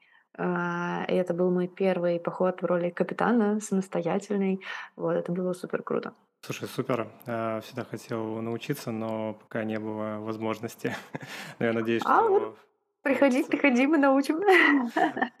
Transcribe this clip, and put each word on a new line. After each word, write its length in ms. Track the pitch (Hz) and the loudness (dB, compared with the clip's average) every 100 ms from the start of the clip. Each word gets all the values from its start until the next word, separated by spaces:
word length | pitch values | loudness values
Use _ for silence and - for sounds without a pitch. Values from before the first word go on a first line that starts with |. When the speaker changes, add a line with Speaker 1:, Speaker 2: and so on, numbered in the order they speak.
| _ _ _ - | _ _ _ -6
Speaker 1:
А, 680 | 180 175 175 175 175 175 180 | -4 -2 -2 -4 -4 -4 -2
и 80 | |
это 200 | 180 180 | 0 0
был 160 | 175 180 | 0 2
мой 180 | 180 180 | 2 0
первый 500 | - 190 180 175 175 | 0 0 2 0 0
поход 440 | 170 - 185 185 | -4 -2 -2 0
в 20 | |
роли 240 | 175 175 175 | 0 0 0
капитана, 720 | 175 180 - 185 240 208 214 | -2 -4 0 2 4 2 0
самостоятельный. 1000 | 208 190 190 175 170 190 - 202 196 190 - - - - | 0 -2 -2 -2 -2 -2 -2 -2 0 -2 -4 -12 -12 -6
Вот, 160 | 170 | -2
это 180 | 175 175 | -2 -2
было 220 | 175 180 | -4 -2
супер 300 | 180 180 - | -4 -6 -6
круто. 320 | - - - - _ _ | -4 -4 -4 -14 _ _
Speaker 2:
Слушай, 280 | - 135 113 | -12 -10 -8
супер. 400 | - 123 123 107 - - | -6 -2 -2 -4 -10 -8
А, 340 | 117 113 110 | -4 -4 -4
всегда 240 | - - | -8 -10
хотел 560 | 117 113 - 117 110 110 | -10 -10 -8 -6 -4 -6
научиться, 520 | 113 117 - 143 - | -6 -6 -6 -6 -6
но 420 | 110 113 110 110 | -6 -4 -4 -4
пока 300 | 107 - 120 | -8 -8 -6
не 140 | 110 110 | -4 -4
было 420 | 110 107 107 107 | -4 -6 -6 -6
возможности. 720 | 107 110 110 104 113 - - - - | -6 -4 -4 -4 -6 -6 -6 -6 -10
<laughs> 460 | - - - - - | -14 -12 -14 -12 -4
Но 80 | 117 | 0
я 80 | |
надеюсь, 280 | 113 113 117 - | 0 0 0 4
Speaker 1:
А 140 | 160 | 4
Speaker 2:
что 80 | 453 | 6
Speaker 1:
вот... 260 | 392 110 - _ _ _ _ 294 | 4 0 -8 _ _ _ _ 0
Приходи, 360 | 262 277 247 | 4 4 4
Speaker 2:
получится. 80 | 311 | 0
Speaker 1:
приходи, 360 | 285 285 240 277 | 2 4 4 4
мы 120 | 320 | 6
научим. 420 | 277 269 277 311 | 6 6 4 0
<laughs> 880 | 403 359 320 285 240 320 320 - - - | 6 6 8 4 2 0 0 0 -4 -6